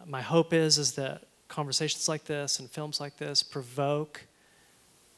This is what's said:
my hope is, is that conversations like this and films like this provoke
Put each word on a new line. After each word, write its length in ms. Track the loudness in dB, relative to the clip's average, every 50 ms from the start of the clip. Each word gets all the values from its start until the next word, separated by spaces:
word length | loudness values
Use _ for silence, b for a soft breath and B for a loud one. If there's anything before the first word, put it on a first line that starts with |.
| -10
my 160 | -8 -6 -4
hope 300 | 0 4 4 4 6 6
is, 240 | 4 4 6 6 4 4
is 160 | 2 0 0
that 280 | -2 -4 -4 -6 -8 -14 -20 _ _ _ -10
conversations 600 | -6 -6 -4 -2 0 0 0 0 -2 0 0 -2
like 160 | -2 -2 -4
this 340 | -4 -4 -2 -2 -2 -2 -2
and 100 | -4 -6
films 300 | -8 -8 -6 -6 -6 -6
like 160 | -6 -8 -8
this 280 | -8 -6 -2 0 0 0
provoke 800 | 0 -2 -8 -8 -6 -2 0 2 2 2 0 -2 -4 -10 -16 -18 -20 B B B B B B B B B B B B B -20 -20 -20 -12